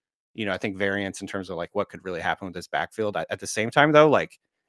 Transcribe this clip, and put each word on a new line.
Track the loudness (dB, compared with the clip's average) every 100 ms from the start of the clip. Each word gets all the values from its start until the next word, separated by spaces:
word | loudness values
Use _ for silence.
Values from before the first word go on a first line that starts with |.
| _ _ _
you | -8
know, | -4
I | -4
think | -4 -2
variance | -2 0 -4 -8
in | -8
terms | -8 -8
of, | -8
like, | -4
what | -4 -4
could | -6
really | -8 -4
happen | -2 -4
with | -6
this | -12 -6
backfield. | -4 -4 -4 -4 -4
At, | -6
at | -8
the | -6
same | -4 0
time, | 4 6
though, | 8 8
like, | 6 0 -10 _ _